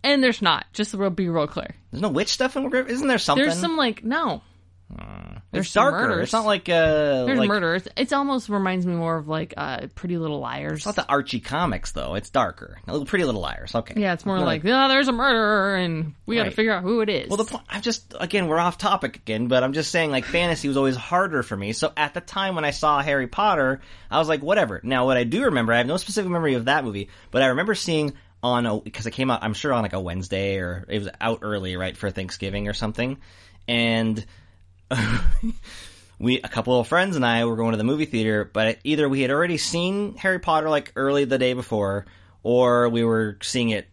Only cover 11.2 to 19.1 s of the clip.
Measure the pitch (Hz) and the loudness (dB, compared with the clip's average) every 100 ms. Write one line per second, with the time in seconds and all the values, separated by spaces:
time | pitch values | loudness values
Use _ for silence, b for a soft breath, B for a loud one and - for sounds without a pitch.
11.2 | 131 120 - 143 170 92 - - 64 95 | 0 -6 -4 -2 -2 -2 -6 -6 -4 -6
12.2 | - 131 104 - - - - 147 135 190 | -2 0 0 -4 -16 -16 -6 -6 -2 0
13.2 | 156 107 76 - - - - 220 196 175 | 0 -2 -4 -8 -4 -4 -2 -2 0 -2
14.2 | 202 190 180 160 175 262 269 269 262 240 | -2 0 0 0 2 4 4 4 2 2
15.2 | 277 233 214 214 196 190 180 160 156 - | 2 4 4 2 2 0 0 -2 -4 -8
16.2 | - 226 202 - 220 190 180 233 214 165 | -2 0 0 0 0 0 0 0 2 -2
17.2 | - 202 220 - - 202 233 220 - - | -2 -2 -2 -6 -10 -6 -4 -4 -8 -8
18.2 | 175 202 175 160 175 170 202 196 - | -2 0 2 2 2 0 0 0 -2